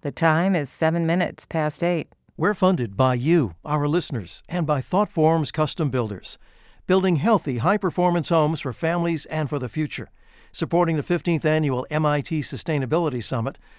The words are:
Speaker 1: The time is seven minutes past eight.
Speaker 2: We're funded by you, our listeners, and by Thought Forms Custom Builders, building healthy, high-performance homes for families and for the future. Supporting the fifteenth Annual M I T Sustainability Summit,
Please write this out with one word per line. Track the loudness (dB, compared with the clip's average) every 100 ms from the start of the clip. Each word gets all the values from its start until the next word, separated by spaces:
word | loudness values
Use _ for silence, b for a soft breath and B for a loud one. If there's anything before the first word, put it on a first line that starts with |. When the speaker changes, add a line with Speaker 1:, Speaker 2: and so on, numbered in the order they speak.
Speaker 1:
The | -8
time | 0 2 2 2
is | 0 -2
seven | 0 0 2 2
minutes | 2 0 -4 -6
past | -2 -2 0
eight. | -2 -2 -4 _ _ -2
Speaker 2:
We're | -2 2
funded | 2 2 -2 2
by | 2
you, | 2 2 2 2 -4
our | -4 -2 0
listeners, | 0 -2 -6 -8 -14 -8
and | -4 0
by | -2
Thought | 0 0 0
Forms | 2 2 2 0
Custom | -2 -2 0 -2
Builders, | 0 -2 -6 -10 -16 b b b b 0
building | 2 2 2
healthy, | 2 2 0 -2
high-performance | 0 2 0 0 2 2 2
homes | 2 2 0
for | -6
families | -4 -2 0 0 -2 -4
and | -4 -4
for | -4
the | -6
future. | -4 -6 -6 -14 b b b b
Supporting | -6 0 2 2 0
the |
fifteenth | 0 -2 0 0 2
Annual | 2 0 -2 -2
M | 0 0
I | 0
T | -2 -4
Sustainability | -4 -8 -4 -2 0 0 0 -2
Summit, | -4 -4 -4 -6 b